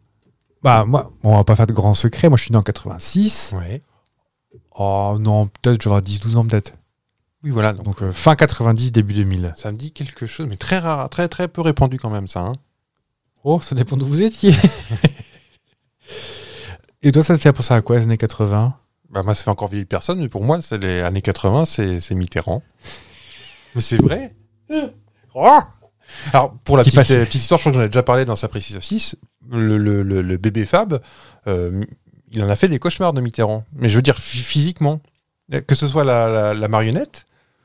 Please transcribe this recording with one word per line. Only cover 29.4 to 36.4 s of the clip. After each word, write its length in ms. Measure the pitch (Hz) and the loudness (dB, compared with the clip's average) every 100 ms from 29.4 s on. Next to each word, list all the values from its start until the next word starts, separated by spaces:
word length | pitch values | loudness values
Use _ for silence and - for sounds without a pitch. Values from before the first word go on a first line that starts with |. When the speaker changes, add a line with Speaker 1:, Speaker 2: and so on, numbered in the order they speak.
| 120 | -8
Speaker 2:
le, 260 | 120 110 107 | -2 0 2
le, 240 | 104 101 | 2 0
le, 200 | 98 95 | 0 -2
le 160 | 92 92 | -2 -2
bébé 280 | 104 107 101 | -2 -2 0
Fab, 340 | 180 214 139 - - - _ - | 0 0 -4 -6 -20 -20 _ -6
euh, 360 | 92 87 98 - - _ _ _ | -4 -4 -4 -8 -12 _ _ _
il 120 | 113 | -4
en 60 | 101 | -2
a 60 | 101 | 2
fait 120 | 190 | 0
des 100 | 139 | 0
cauchemars 340 | 175 - 180 | -4 -2 -2
de 80 | 139 | -2
Mitterrand. 420 | 120 113 107 107 110 | -4 -2 -2 -2 -10
Mais 160 | 139 120 | -4 0
je 60 | 104 | 2
veux 60 | |
dire, 160 | 135 131 | 2 0
phy-, 220 | - 123 | -4 -8
physiquement, 640 | 123 151 151 170 147 151 - _ _ _ _ 139 - | -4 0 -2 0 -2 -2 -8 _ _ _ _ -8 -2
que 80 | 139 | -2
ce 120 | 147 | 0
soit 160 | 147 | 0
la, 240 | 139 120 113 | 2 2 2
la, 260 | 110 | 0